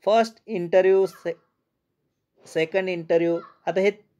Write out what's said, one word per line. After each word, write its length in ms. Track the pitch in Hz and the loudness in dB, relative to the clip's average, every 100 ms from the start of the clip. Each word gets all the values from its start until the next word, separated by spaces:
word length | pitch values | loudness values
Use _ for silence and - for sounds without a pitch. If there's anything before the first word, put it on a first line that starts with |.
फर्स्ट 380 | - 220 226 - - | 0 0 0 -6 -10
इंटरव्ह्यू, 600 | 214 175 185 185 190 190 | -8 0 2 4 4 2
से-, 280 | - 175 170 _ _ _ _ _ _ _ _ _ _ - | -4 -12 -12 _ _ _ _ _ _ _ _ _ _ -10
सेकंड 420 | 165 160 190 185 | -4 -2 -2 -4
इंटरव्ह्यू. 500 | 175 165 170 170 170 - _ - | -8 -2 0 0 -2 -6 _ -6
आता 140 | 170 | 0
हे 100 | 196 202 _ _ | -2 -2 _ _